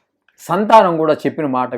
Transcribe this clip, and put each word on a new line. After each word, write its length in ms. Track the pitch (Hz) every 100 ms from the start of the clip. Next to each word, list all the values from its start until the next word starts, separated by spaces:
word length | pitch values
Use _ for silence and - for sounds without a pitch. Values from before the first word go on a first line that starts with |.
| _ _ _ _ -
సంతానం 460 | 175 214 226 190 165
కూడా 140 | 156 151
చెప్పిన 240 | 143 147 147 127
మాట 140 | 123